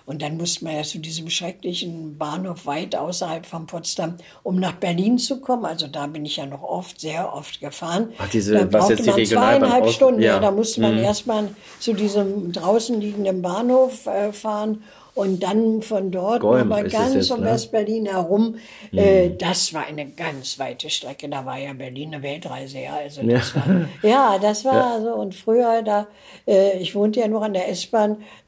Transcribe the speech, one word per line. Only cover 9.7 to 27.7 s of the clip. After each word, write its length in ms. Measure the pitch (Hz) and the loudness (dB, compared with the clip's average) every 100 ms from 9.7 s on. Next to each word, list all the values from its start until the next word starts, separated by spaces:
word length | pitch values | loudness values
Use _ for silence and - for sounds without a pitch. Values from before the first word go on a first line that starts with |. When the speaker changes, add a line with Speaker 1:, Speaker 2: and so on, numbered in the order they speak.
| 247 | 6
Speaker 2:
aus-, 100 | 226 | 4
Speaker 1:
Stunden, 260 | 233 262 226 | 6 6 6
ja, 120 | 220 | 4
Speaker 2:
ja. 60 | 196 | 6
Speaker 1:
da 100 | 202 | 4
musste 300 | 196 220 233 | 2 0 2
man 140 | 220 220 | 2 4
Speaker 2:
Mhm. 80 | |
Speaker 1:
erst 240 | 208 208 240 | 2 0 -2
mal 200 | 214 208 - - - | -2 -2 -8 -20 -8
zu 140 | 233 | -2
diesem 580 | 202 208 202 196 202 175 | 0 0 2 0 -2 -4
draußen 500 | 180 175 226 226 220 | -2 2 2 2 -2
liegenden 400 | 208 208 196 185 | -4 -2 -2 -2
Bahnhof, 640 | 175 190 247 254 254 220 - | -2 -2 2 4 4 0 -4
äh, 240 | 196 208 | -2 -2
fahren 500 | 208 220 208 214 214 - - - | -4 -6 -4 -4 -6 -10 -20 -10
und 280 | 208 196 180 | -4 -2 -2
dann 380 | 190 214 226 220 | 0 2 2 0
von 300 | 220 208 190 | -2 -4 -2
dort 300 | 180 190 240 | -4 -2 2
Speaker 2:
Golm 260 | 208 127 226 | 4 4 4
Speaker 1:
noch 80 | - | 0
mal 80 | |
Speaker 2:
ist 80 | 208 | 0
es 60 | - | 0
Speaker 1:
ganz 140 | 247 | 2
Speaker 2:
jetzt, 160 | 269 - | 2 0
Speaker 1:
um 100 | 233 | 0
Speaker 2:
ne? 60 | 202 | 0
Speaker 1:
West-Berlin 580 | 220 - 220 208 226 | 0 0 -2 0 -2
herum. 520 | 202 190 170 208 226 226 - - - | -2 -2 0 2 2 -2 -14 -20 -4
Äh, 380 | 190 196 190 180 | 2 6 6 4
Speaker 2:
Mhm. 80 | 185 | 0
Speaker 1:
das 340 | 175 180 - | -2 0 -2
war 140 | 156 151 | -4 -8
eine 240 | 151 135 | -8 -12
ganz 480 | - 165 135 127 - | -8 -8 -8 -8 -8
weite 320 | 131 123 151 | -8 -8 -6
Strecke. 360 | - 135 135 143 | -8 -8 -12 -10
Da 160 | 139 131 | -8 -8
war 120 | 135 | -10
ja 140 | 139 | -10
Berlin 400 | 135 131 131 156 | -10 -12 -12 -12
eine 100 | 147 | -10
Weltreise, 580 | 139 151 - 131 135 135 | -8 -8 -10 -12 -12 -12
ja. 160 | 131 147 | -10 -10
Also 260 | 147 151 | -10 -4
Speaker 2:
Ja. 160 | 113 123 | 2 2
Speaker 1:
das 160 | 117 143 | 2 -2
war, 80 | 156 185 156 - | 2 2 0 0
ja, 360 | 214 262 247 190 | 4 6 4 4
das 260 | 208 214 262 | 2 0 2
war 80 | 262 247 233 | 2 2 0
Speaker 2:
Ja. 20 | |
Speaker 1:
so. 140 | 226 | -2
Und 200 | 220 202 | -4 -6
früher, 460 | 185 - 233 233 226 | -6 0 2 4 2
da, 260 | 214 208 208 - - - - | 2 0 -2 -10 -20 -8 2
äh, 300 | 196 196 185 | 6 6 2
ich 140 | 175 | -2
wohnte 260 | 202 214 226 | 0 2 2
ja 80 | 214 | 0
noch 120 | 214 | 0
an 140 | 214 | -2
der 120 | 190 185 | -2 -2